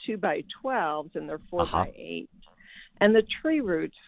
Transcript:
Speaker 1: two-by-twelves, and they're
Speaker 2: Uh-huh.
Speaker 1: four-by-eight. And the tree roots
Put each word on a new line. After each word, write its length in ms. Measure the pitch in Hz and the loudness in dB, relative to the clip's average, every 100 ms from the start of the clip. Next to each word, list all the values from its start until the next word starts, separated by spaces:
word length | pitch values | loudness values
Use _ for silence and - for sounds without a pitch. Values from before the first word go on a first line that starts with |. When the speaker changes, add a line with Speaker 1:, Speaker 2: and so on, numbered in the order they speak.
| - | -8
Speaker 1:
two-by-twelves, 1040 | 214 180 147 - - 269 247 160 151 151 | -2 -2 -2 -4 -8 -4 0 0 -2 -6
and 140 | 160 151 | -8 -8
they're 80 | 156 | -10
Speaker 2:
Uh-huh. 280 | - 175 - | -6 -2 0
Speaker 1:
four-by-eight. 640 | 80 92 - 82 85 - - - - - - - - | 0 0 -4 -10 -10 -10 -16 -20 -20 -20 -20 -14 4
And 140 | 202 | 6
the 100 | 226 220 - | 6 4 0
tree 180 | 311 311 | 0 0
roots 360 | 220 160 160 - | 2 0 -2 -8